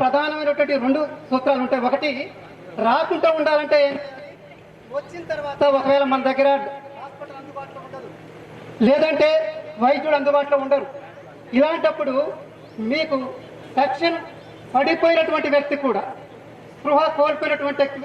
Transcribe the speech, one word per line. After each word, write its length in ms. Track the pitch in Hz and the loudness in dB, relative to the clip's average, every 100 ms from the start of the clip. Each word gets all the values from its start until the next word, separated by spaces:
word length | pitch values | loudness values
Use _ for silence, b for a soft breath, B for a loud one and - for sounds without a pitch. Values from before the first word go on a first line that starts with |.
ప్రధానమైనటువంటి 760 | 254 285 302 302 294 285 285 277 | 2 2 0 -2 0 0 0 0
రెండు 180 | 247 285 294 - - | 2 0 -2 -6 -4
సూత్రాలు 320 | 254 285 269 254 | 0 2 0 0
ఉంటాయి. 180 | 262 247 | 0 0
ఒకటి, 220 | 277 302 254 349 - - - - - 220 | 0 -2 -4 -8 -14 -20 -20 -12 -2 2
రాకుండా 420 | 269 320 349 330 320 | 2 2 2 2 2
ఉండాలంటే 380 | 302 302 294 294 285 | 2 2 4 4 4
ఏం 80 | 277 | 0
చేయాలి? 260 | - - - - - - - - - 269 | -10 -16 -18 -20 -20 -20 -20 -20 -12 -10
వచ్చిన 260 | - 349 330 | -10 -12 -8
తర్వాత 300 | 302 294 269 285 269 | -8 -6 2 4 4
ఒకవేళ 260 | 269 277 269 | 4 2 4
మన 80 | 262 262 | 2 2
దగ్గర 200 | 262 277 277 - - - - | 2 4 2 -2 -12 -16 -16
హాస్పిటల్ 360 | 277 - 285 277 | -16 -16 -16 -16
అందుబాటులో 400 | 285 277 269 - 262 | -16 -16 -16 -16 -16
ఉండదు, 220 | 262 - - - - - - - - 226 | -16 -16 -18 -20 -20 -20 -18 -10 0 4
లేదంటే 400 | 294 311 302 302 311 - - - 214 | 4 2 2 4 2 0 -8 -10 0
వైద్యుడు 340 | 247 285 302 285 | 2 2 2 0
అందుబాటులో 400 | 277 285 285 277 269 | 2 2 2 0 2
ఉండరు, 220 | 277 - - - - - - - 240 | 0 -2 -12 -16 -18 -20 -20 -2 2
ఇలాంటప్పుడు 560 | 302 302 311 311 277 262 311 - - - - - 220 | 2 2 0 0 -2 -2 -2 -6 -14 -20 -16 -8 -4
మీకు 260 | 294 311 269 247 - - - - 254 | -2 -2 -4 -4 -12 -16 -18 -4 0
తక్షణం 420 | 277 - 339 330 - - - - - 254 | 0 2 0 -2 -8 -16 -20 -20 -2 0
పడిపోయినటువంటి 760 | 311 330 330 330 320 302 294 285 | 2 4 4 4 2 0 2 2
వ్యక్తి 200 | 285 285 269 | 2 -2 -2
కూడా, 180 | 196 - - - - - - - - | -2 -4 -10 -18 -20 -20 -20 -20 -8
స్పృహ 220 | 277 294 311 - | 2 4 4 2
కోల్పోయినటువంటి 680 | 302 302 302 294 285 285 277 277 | 2 2 -2 -2 -2 0 0 -2